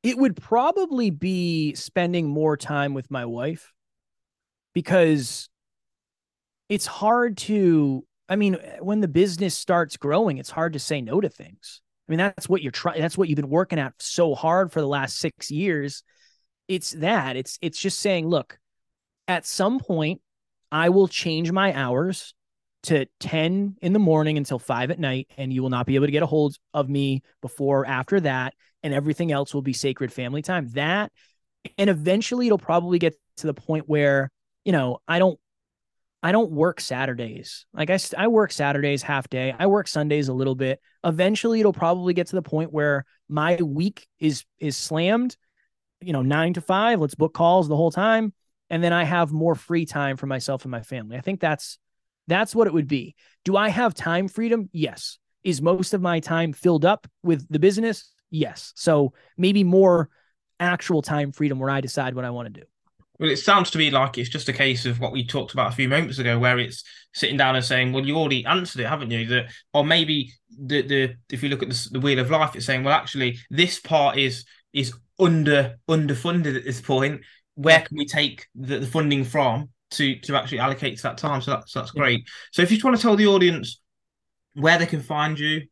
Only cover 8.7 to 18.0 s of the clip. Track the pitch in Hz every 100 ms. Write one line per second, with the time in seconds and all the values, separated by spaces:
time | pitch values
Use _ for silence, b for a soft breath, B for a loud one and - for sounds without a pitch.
8.7 | - 180 214 190 151 196 170 190 - -
9.7 | 175 160 - 143 160 220 135 135 - 165
10.7 | 151 - 147 113 160 202 _ 87 95 -
11.7 | - _ _ - 160 196 - - 185 143
12.7 | - 170 165 160 170 180 147 143 156 185
13.7 | 160 135 _ - - 165 135 160 180 185
14.7 | - 143 143 135 - 160 - - 151 196
15.7 | 156 143 - _ _ _ _ _ _ -
16.7 | 185 - 170 160 220 135 127 131 - -
17.7 | - 196 -